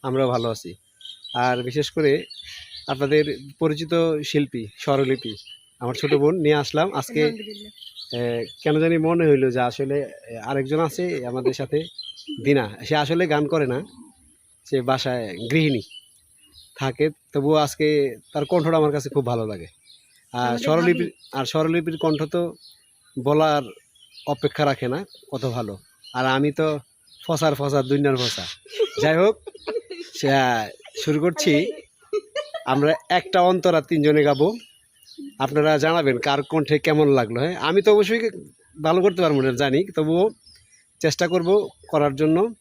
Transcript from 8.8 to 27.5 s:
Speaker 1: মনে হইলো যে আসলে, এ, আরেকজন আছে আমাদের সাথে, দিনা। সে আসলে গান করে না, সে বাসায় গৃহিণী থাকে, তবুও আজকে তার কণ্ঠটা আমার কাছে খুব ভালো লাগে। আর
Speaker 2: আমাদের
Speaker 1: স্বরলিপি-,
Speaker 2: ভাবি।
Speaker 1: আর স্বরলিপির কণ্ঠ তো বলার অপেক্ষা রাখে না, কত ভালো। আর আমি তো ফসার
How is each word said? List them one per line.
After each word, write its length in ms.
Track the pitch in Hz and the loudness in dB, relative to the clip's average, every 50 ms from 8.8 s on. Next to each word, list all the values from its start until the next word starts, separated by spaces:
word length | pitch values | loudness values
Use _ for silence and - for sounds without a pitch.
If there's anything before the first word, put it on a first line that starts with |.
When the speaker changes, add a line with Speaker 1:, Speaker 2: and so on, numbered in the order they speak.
| 160 165 170 165 | 2 2 2 2
Speaker 1:
মনে 300 | 156 160 170 170 170 156 | 2 2 2 2 4 4
হইলো 240 | 143 135 131 131 | 4 6 4 2
যে 80 | 120 127 | 2 0
আসলে, 500 | 123 123 120 - 139 135 139 147 139 113 - - - - | -2 -2 -2 -4 -4 -4 -2 -4 -4 -6 -12 -18 -18 -16
এ, 100 | 117 113 | -16 -12
আরেকজন 420 | 107 117 139 139 135 131 147 156 | -8 -4 -4 -4 -2 -2 0 0
আছে 480 | 165 156 - - 180 180 170 143 123 123 | 0 0 -2 -4 -4 -4 -4 -6 -6 -6
আমাদের 260 | 120 127 123 131 127 | -6 -2 -2 -2 -2
সাথে, 300 | - 139 131 - 151 165 170 - - - - - - - - 302 135 117 | -2 -6 -2 -2 -4 -4 -4 -14 -18 -18 -18 -18 -18 -14 -14 -14 -6 0
দিনা। 340 | 135 143 139 117 104 104 - 135 | 2 2 2 2 -2 -8 -12 -4
সে 100 | 113 156 | -2 0
আসলে 320 | 151 147 135 165 170 180 160 | 0 0 0 0 0 0 2
গান 200 | 151 147 147 143 | 0 0 0 0
করে 200 | 165 160 147 127 | 0 0 0 0
না, 180 | 123 135 185 - - - - - _ _ _ _ _ _ _ _ _ _ _ | -2 -4 -6 -10 -18 -20 -20 -20 _ _ _ _ _ _ _ _ _ _ _
সে 160 | - - 135 | -4 -2 -2
বাসায় 560 | 123 123 131 131 - 139 123 123 113 104 90 90 113 117 | 0 0 0 0 0 -4 -4 -4 -6 -8 -10 -10 -6 -2
গৃহিণী 300 | 131 160 160 151 139 113 98 - - - _ _ _ _ _ _ _ _ _ _ _ - - _ _ - | 0 2 2 2 0 0 -4 -8 -18 -20 _ _ _ _ _ _ _ _ _ _ _ -20 -20 _ _ -4
থাকে, 300 | 135 135 127 - 147 156 147 _ _ _ _ | -4 -4 0 0 -2 -2 -2 _ _ _ _
তবুও 220 | 143 139 143 156 | -2 0 2 2
আজকে 600 | 151 151 139 - _ 156 151 151 147 139 135 117 107 _ _ _ | 2 2 0 -2 _ 0 2 2 2 0 0 -4 -8 _ _ _
তার 120 | 151 147 | -6 -2
কণ্ঠটা 320 | - 185 175 151 160 165 160 | 0 0 2 2 2 2 2
আমার 140 | 156 151 | 4 4
কাছে 180 | 143 147 127 139 | 2 0 -2 -2
খুব 160 | - 147 131 | -4 -2 -2
ভালো 220 | 120 120 117 113 107 | 0 -2 -2 -4 -6
লাগে। 200 | 104 92 82 78 _ _ _ - - _ _ _ _ _ _ _ - | -8 -10 -12 -16 _ _ _ -20 -20 _ _ _ _ _ _ _ -6
আর 60 | 120 | -2
Speaker 2:
আমাদের 200 | 123 120 120 117 | -2 -2 -2 -2
Speaker 1:
স্বরলিপি-, 400 | 120 - 156 165 170 175 175 165 | 0 0 2 2 4 2 2 2
Speaker 2:
ভাবি। 120 | 175 165 - _ _ - - | 0 -6 -8 _ _ -12 -6
Speaker 1:
আর 120 | 139 131 | -6 -6
স্বরলিপির 520 | 123 - 160 160 160 165 175 160 170 160 156 | -2 -2 0 0 2 0 0 -2 -2 -6 -2
কণ্ঠ 260 | - 160 156 143 156 | 0 0 0 0 -2
তো 300 | 151 - 175 175 170 156 _ _ - - _ _ _ _ _ _ _ _ 135 120 | -4 -2 -4 -4 -4 -6 _ _ -20 -20 _ _ _ _ _ _ _ _ -6 -2
বলার 400 | 135 147 151 156 156 151 147 135 110 92 - _ _ _ _ _ _ _ - - - | 0 2 4 4 2 2 0 -2 -4 -16 -20 _ _ _ _ _ _ _ -12 -6 -6
অপেক্ষা 380 | 147 - - 143 - - 151 | -6 -2 -2 -4 -2 0 0
রাখে 220 | 143 135 - - 123 | 0 0 -2 -4 -4
না, 180 | 127 160 196 - - - - - | -4 -6 -8 -10 -16 -20 -16 -10
কত 140 | - 127 110 | -10 -6 -6
ভালো। 320 | 131 117 123 117 101 98 95 - _ _ _ _ - - | -4 -4 -4 -6 -8 -10 -12 -16 _ _ _ _ -12 -6
আর 120 | 127 131 | -2 0
আমি 260 | 131 131 135 139 147 | 0 2 2 0 0
তো 280 | 143 - 160 156 151 143 - _ _ _ _ _ - - - - | 0 0 -2 -2 -2 -4 -8 _ _ _ _ _ -20 -20 -6 -4
ফসার 280 | 165 151 165 160 | -4 0 2 0